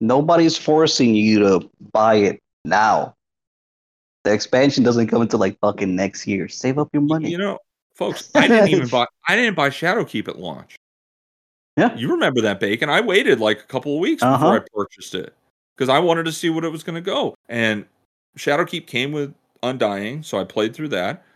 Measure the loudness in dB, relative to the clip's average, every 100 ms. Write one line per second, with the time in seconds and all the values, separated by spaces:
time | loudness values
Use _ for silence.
0 | 0 2 4 4 4 2 0 2 2 2
1 | 2 4 4 4 4 2 0 _ -4 2
2 | 4 4 2 -2 _ _ -2 0 2 2
3 | -2 -10 _ _ _ _ _ _ _ _
4 | _ _ -2 -2 0 2 2 2 2 2
5 | 0 0 0 0 0 0 -2 -2 -4 -2
6 | -4 -6 -6 -6 -6 -6 -4 -2 -2 0
7 | 0 0 -4 -6 -6 -8 _ _ _ -8
8 | -6 -6 -2 2 4 6 4 2 0 0
9 | -2 _ -2 0 0 0 -2 -2 -4 -2
10 | -4 -6 -8 -10 -12 -14 -18 -20 _ _
11 | _ _ _ _ _ _ _ 0 0 0
12 | -2 0 0 2 0 0 -2 -2 0 0
13 | 2 2 2 2 2 0 -4 -8 -4 -4
14 | -2 0 2 2 2 2 -2 -8 -8 -10
15 | -12 -10 -12 -16 _ _ _ -4 0 2
16 | 2 0 -2 -4 -4 -2 -4 -8 -10 -10
17 | -6 -4 -4 -6 -8 -2 0 -2 -6 _
18 | _ _ _ -8 -2 0 -2 -6 -8 -6
19 | -4 -4 -8 -10 _ _ -6 -2 -2 -2
20 | -8 -10 -8 -6 -4 -2 -4 -4 -6 -4
21 | -4 -6 _